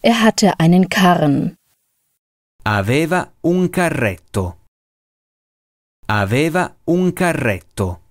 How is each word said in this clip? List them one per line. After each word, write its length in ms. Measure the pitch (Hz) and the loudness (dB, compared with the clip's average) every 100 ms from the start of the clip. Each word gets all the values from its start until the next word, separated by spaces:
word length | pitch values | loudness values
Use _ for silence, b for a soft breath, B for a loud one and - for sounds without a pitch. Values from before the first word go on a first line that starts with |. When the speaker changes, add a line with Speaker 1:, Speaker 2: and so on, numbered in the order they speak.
| 226 | 2
Speaker 1:
Er 140 | 226 | 2
hatte 360 | 220 - 196 - | 2 2 0 2
einen 300 | 165 175 185 | 2 4 2
Karren. 680 | - 185 170 151 139 170 - _ _ _ _ _ _ _ _ _ _ | 2 2 2 2 0 -4 -8 _ _ _ _ _ _ _ _ _ _
Speaker 2:
Aveva 680 | 104 104 98 135 160 180 - _ | -4 -2 0 -2 0 -2 -4 _
un 260 | - 180 180 | -2 0 0
carretto. 960 | 185 170 151 113 87 _ - 90 - _ _ _ _ _ _ _ _ _ _ _ _ _ _ - | 0 -2 0 -4 -4 _ -6 -6 -8 _ _ _ _ _ _ _ _ _ _ _ _ _ _ -4
Aveva 680 | 104 98 123 160 175 175 _ - | -2 0 0 0 -2 -4 _ -2
un 260 | 170 185 | 0 0
carretto. 960 | 175 180 160 120 92 _ - 92 85 _ | 0 -2 0 -2 -4 _ -4 -4 -4 _